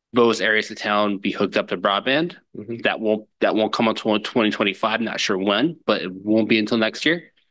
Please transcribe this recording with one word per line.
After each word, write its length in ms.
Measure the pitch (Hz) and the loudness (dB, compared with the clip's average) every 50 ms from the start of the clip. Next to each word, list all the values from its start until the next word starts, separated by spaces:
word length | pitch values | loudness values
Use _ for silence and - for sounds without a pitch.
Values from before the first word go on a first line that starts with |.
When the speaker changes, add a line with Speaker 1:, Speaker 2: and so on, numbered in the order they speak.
| _ _ - | _ _ 2
Speaker 1:
those 260 | 123 117 117 107 92 | 4 4 4 4 2
areas 320 | 95 110 107 107 104 - | 2 0 2 0 0 -4
of 60 | 107 | -8
town 400 | - - 107 104 104 107 101 98 | -6 -2 0 2 2 2 0 -2
be 140 | 95 - 98 | -2 -4 -4
hooked 260 | - - 101 92 - | -2 -2 -2 0 0
up 100 | 107 98 | -2 -2
to 100 | - 101 | -2 -4
broadband. 580 | 87 95 101 98 101 - 131 135 156 175 170 - - _ _ - | -2 0 0 0 0 0 0 0 0 0 -2 -6 -14 _ _ -16
Speaker 2:
Mm-hmm. 220 | 110 104 113 117 113 - | -14 -10 -10 -8 -2 -2
Speaker 1:
That 160 | 101 92 - | -2 -2 0
won't, 280 | 113 107 107 107 - _ _ - | 0 0 0 0 -2 _ _ 0
that 140 | 107 98 85 | 0 2 2
won't 180 | 110 110 104 - | 2 0 0 0
come 160 | - 117 113 | 0 0 0
until 280 | 101 - - 113 107 104 | 0 0 0 0 0 0
twenty 320 | - - - 127 110 107 | 0 -2 0 2 2 2
twenty-five. 500 | 101 - 107 98 92 - - 107 113 - | 2 0 -2 -2 -2 -2 -2 -2 -2 -2
Not 180 | 113 107 - - | -4 -4 -4 -4
sure 180 | - - 98 | -2 -2 -2
when, 400 | 92 98 104 101 110 143 170 160 - - | 0 0 0 2 2 2 0 -2 -4 -2
but 160 | - 104 76 | 0 0 0
it 100 | 80 92 | -2 -6
won't 360 | 92 95 101 107 110 113 107 | -8 -6 -2 0 2 2 2
be 100 | - 113 | 2 2
until 200 | 110 107 - 120 | 0 0 0 0
next 280 | 113 110 110 110 - - | 0 0 -2 -2 -2 -2
year. 280 | 151 170 170 - - _ _ _ _ | -2 -2 -2 -6 -14 _ _ _ _